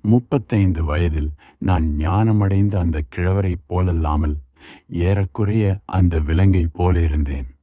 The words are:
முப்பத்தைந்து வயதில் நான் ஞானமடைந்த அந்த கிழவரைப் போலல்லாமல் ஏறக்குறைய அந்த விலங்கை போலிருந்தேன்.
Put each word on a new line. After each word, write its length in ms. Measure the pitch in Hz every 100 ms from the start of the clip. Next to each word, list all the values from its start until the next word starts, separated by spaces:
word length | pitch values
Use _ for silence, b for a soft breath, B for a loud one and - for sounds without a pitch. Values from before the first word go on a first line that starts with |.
முப்பத்தைந்து 840 | 107 120 123 139 107 110 95 82
வயதில் 460 | 80 76 85 76 73 73 B B
நான் 260 | - 90 80 73
ஞானமடைந்த 760 | 78 92 110 104 98 98 101
அந்த 280 | 101 85 80 76 -
கிழவரைப் 480 | 87 95 95 87 _
போலல்லாமல் 680 | 90 92 82 78 76 78 73 - _ B B B
ஏறக்குறைய 920 | 85 87 104 95 - 101 110 101 95
அந்த 360 | - 95 90 82
விலங்கை 460 | 73 80 98 92 82
போலிருந்தேன். 800 | 80 90 90 82 73 69 67 65 -